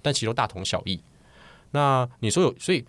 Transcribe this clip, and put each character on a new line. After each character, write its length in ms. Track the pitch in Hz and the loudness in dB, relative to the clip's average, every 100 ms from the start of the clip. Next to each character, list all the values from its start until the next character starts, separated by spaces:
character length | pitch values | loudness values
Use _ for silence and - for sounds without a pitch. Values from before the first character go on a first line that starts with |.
但 120 | 147 | -4
其 80 | 139 | -2
实 60 | 110 | -2
都 80 | |
大 100 | 117 | -2
同 200 | 113 92 | -4 -4
小 180 | 95 - | -6 -4
异。 160 | 90 92 - - - - - - - | -4 -8 -10 -20 -20 -20 -20 -20 -4
那 380 | 143 143 131 123 - | 0 2 2 0 -2
你 100 | 113 | 0
说 140 | 170 | 2
有， 100 | 160 92 | 2 0
所 160 | - | -2
以 100 | 175 | -2